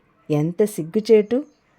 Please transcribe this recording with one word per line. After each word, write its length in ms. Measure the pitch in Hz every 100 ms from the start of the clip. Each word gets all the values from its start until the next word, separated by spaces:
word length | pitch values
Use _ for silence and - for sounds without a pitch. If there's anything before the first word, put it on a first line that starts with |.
| _ _ -
ఎంత 340 | 147 156 175
సిగ్గుచేటు!" 720 | 208 202 160 214 214 220 208 247 294 _ _